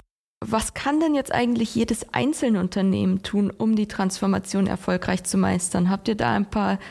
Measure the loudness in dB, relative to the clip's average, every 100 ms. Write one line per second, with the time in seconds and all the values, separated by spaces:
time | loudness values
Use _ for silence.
0 | -20 _ _ -12 -4 -2 -2 -4 -2 2
1 | 2 2 0 0 2 2 0 0 0 -2
2 | -2 -2 0 0 2 2 0 0 2 2
3 | 2 0 -2 0 0 0 0 0 0 -2
4 | -2 0 0 0 0 0 0 0 -2 -2
5 | 0 -4 0 0 2 0 0 0 2 0
6 | -2 0 0 0 0 0 0 -2 -6